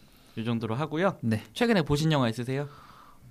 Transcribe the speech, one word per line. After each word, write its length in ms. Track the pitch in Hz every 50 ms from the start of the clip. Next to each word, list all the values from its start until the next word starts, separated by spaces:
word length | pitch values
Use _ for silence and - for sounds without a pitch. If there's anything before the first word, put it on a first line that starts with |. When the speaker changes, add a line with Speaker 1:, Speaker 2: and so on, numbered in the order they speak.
| - - - - - - -
Speaker 1:
이 80 | 113 110
정도로 320 | 120 120 113 113 107 113
하고요. 420 | 131 156 143 147 160 190 190 - -
Speaker 2:
네. 220 | - 113 110 107 - - -
Speaker 1:
최근에 280 | - 240 233 226 185 147
보신 280 | 143 147 143 160 160
영화 180 | 156 139 127 113
있으세요? 380 | 110 127 120 127 131 139 147 139 - - - - - - - - - - - -